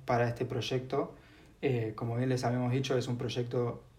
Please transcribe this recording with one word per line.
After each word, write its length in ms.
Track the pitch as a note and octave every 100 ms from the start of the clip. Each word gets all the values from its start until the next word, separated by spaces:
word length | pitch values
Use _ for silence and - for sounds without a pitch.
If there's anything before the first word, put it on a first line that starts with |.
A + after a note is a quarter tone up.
| -
para 220 | A#2+ A#2+
este 180 | A#2 A#2+
proyecto. 680 | A#2+ - B2+ B2+ C#3 - - - - - -
Eh, 320 | C#3+ A#2+ A2 -
como 200 | A#2 A#2
bien 140 | B2+
les 140 | B2 B2
habíamos 260 | B2 B2
dicho, 260 | C3 C3+ B2+
es 100 | A#2+
un 100 | A#2+
proyecto 680 | B2 B2+ A#2+ B2+ A#2+ - -